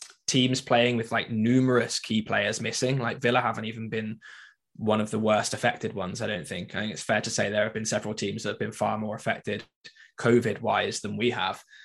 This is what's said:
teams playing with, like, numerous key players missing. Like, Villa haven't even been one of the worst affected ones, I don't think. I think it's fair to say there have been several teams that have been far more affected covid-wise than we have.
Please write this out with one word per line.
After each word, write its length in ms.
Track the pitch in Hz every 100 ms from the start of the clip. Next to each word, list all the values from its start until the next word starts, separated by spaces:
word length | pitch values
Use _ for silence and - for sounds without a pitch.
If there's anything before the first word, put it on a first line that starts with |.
| - - -
teams 320 | 135 127 127
playing 360 | - 120 123 120
with, 140 | 113
like, 200 | 113 -
numerous 680 | 110 110 127 131 123 113 -
key 240 | - 110
players 380 | 107 107 104 113
missing. 380 | 113 - 127 135
Like, 220 | 117 117
Villa 200 | 120 127
haven't 240 | 120 113
even 240 | 110 113 110
been 320 | 110 110 110 - - - _ _ -
one 240 | 107 107
of 100 | 107
the 80 | 107
worst 360 | 110 107 -
affected 380 | 104 120 - 107
ones, 300 | 101 92 107
I 60 | 107
don't 180 | 104 -
think. 280 | 92 90 95
I 40 |
think 120 | 107
it's 100 | -
fair 180 | - 107
to 100 | 113
say 200 | 110 101
there 140 | 104
have 100 | 110
been 100 | 110
several 300 | 110 107 107
teams 280 | 107 101 104
that 60 | 104
have 80 | 101
been 100 | 104
far 240 | - 107 107
more 180 | 107 107
affected 480 | 110 - - 101 - _ - - - -
covid-wise 840 | 120 120 117 98 110 101 101 -
than 160 | 101 104
we 140 | 120
have. 320 | 110 95 98 - -